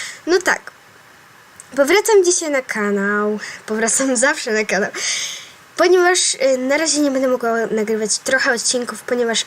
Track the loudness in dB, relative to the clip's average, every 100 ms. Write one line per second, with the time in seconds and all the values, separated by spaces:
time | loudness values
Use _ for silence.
0 | -12 -10 0 2 2 -2 -6 -20 -20 -20
1 | -20 -20 -20 -20 -20 -20 -10 0 2 2
2 | 4 4 4 2 0 -4 -4 -4 -2 0
3 | 0 0 -2 -4 -8 -14 -8 -2 0 0
4 | 0 2 2 0 -2 -2 0 -2 -2 -4
5 | -6 -6 -6 -10 -16 -20 -16 0 4 4
6 | 4 2 0 0 0 0 0 0 0 2
7 | 0 2 0 0 0 -2 0 -2 -2 -2
8 | -2 -4 -2 0 2 0 -2 -2 -4 -8
9 | -4 -2 0 -2